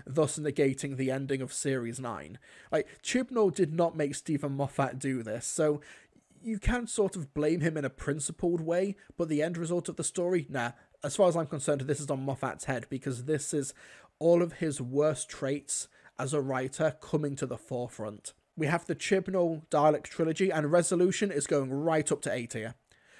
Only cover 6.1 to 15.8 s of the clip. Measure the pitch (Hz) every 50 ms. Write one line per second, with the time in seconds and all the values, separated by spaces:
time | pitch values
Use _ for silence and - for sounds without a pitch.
6.1 | _ _ _ _ _ _ - 226 220 202 - - 240 247 240 220 - - 202 190
7.1 | - 185 151 - - 151 147 151 165 170 143 165 156 156 139 127 - - - -
8.1 | 143 156 - - 165 - - 175 175 170 160 160 170 180 190 202 196 - - -
9.1 | - - 170 156 156 147 151 170 175 165 170 160 175 175 165 - 160 - 160 -
10.1 | - 185 175 180 185 175 143 - 139 131 117 120 - - _ _ _ _ - 143
11.1 | - - 196 180 160 170 160 - - 147 - - 147 139 127 139 147 - 147 139
12.1 | 139 135 135 139 135 - - 127 - - - - 131 120 - - 139 127 - 143
13.1 | 127 120 123 143 156 135 - - - 147 135 - - - - - - - - -
14.1 | _ - 156 170 175 170 175 170 170 - 175 156 139 - 131 123 131 143 147 156
15.1 | 151 - - - - - - 135 143 147 - - - -